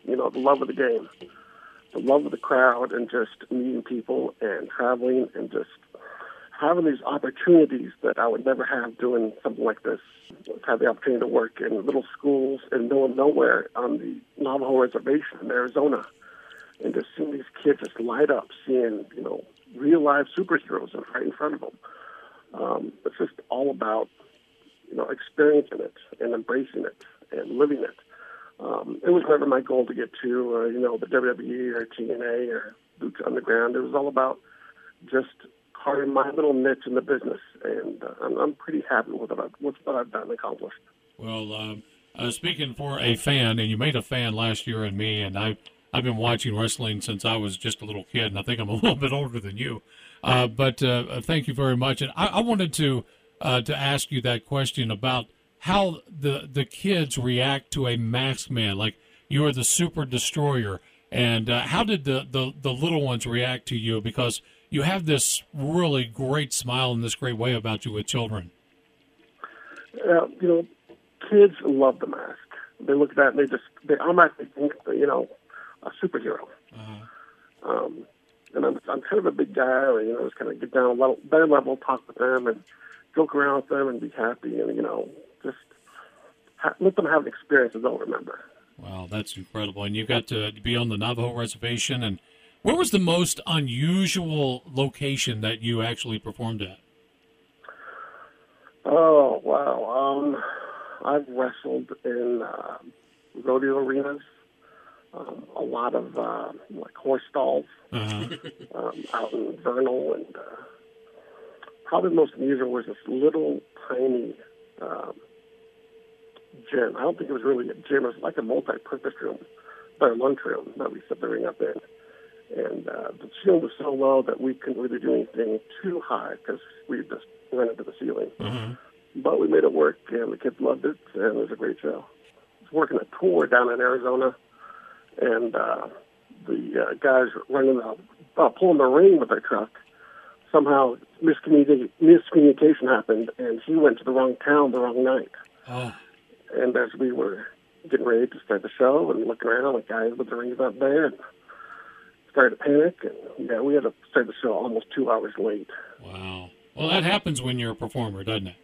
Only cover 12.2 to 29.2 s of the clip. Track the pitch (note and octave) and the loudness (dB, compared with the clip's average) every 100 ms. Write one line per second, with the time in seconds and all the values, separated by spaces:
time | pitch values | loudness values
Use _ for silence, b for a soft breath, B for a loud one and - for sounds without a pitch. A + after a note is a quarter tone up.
12.2 | C#3+ C#3 C3 C3+ - B2+ A#2+ C#3 C3 C3 | 0 2 0 -4 -4 -2 2 2 2 4
13.2 | C#3+ C#3+ B2+ A#2+ - - B2 - - - | 4 6 4 4 2 -4 -2 -2 -6 -10
14.2 | _ - C#3 C#3 C3 C3 B2 A#2 C3 D3 | _ -6 -2 -2 2 4 4 0 0 0
15.2 | - - A#2+ B2 B2 C#3+ C#3+ A#2+ - _ | -2 -12 -4 -2 0 2 2 0 -6 _
16.2 | B B B B B B - - - - | B B B B B B -4 -4 -6 -8
17.2 | D#3 C#3+ C3 - D3 C#3+ B2+ - A#2+ A#2+ | -6 -6 -12 -2 0 2 -2 -8 -6 2
18.2 | D3 B2 - - - B2+ A#2 G#2+ - - | 2 2 -4 -16 -2 0 2 -2 -10 -10
19.2 | - - - _ _ A#2+ C#3+ E3 D3 C#3+ | -8 -8 -12 _ _ -2 4 4 6 2
20.2 | C#3 - F#3 E3 - - - - - - | 2 -4 0 -2 -2 -6 -6 -12 -10 -6
21.2 | - - D3+ D3 - - B B B B | -6 -4 -6 -6 -12 -16 B B B B
22.2 | B B _ - - - - - - - | B B _ -6 -4 -4 -6 -8 -10 -4
23.2 | - - - A#2+ C#3 - A2 A2 - _ | -6 -6 -8 -2 -2 -2 -2 -2 -4 _
24.2 | - _ _ _ _ _ - B2+ - C3 | -20 _ _ _ _ _ -10 -6 -6 -8
25.2 | - - D3+ D3 C#3+ - - - - - | -8 4 6 6 2 -8 -8 -12 -20 -6
26.2 | A#2 A#2 - B2+ C3 F#2+ F2+ - b b | -4 -4 -2 -4 -4 -8 -10 -10 b b
27.2 | _ - - A#2+ D3 C#3 - - _ B | _ -10 -6 2 2 2 -4 -10 _ B
28.2 | B B B - - A2 - - - F3 | B B B -14 -8 -6 -6 -4 2 2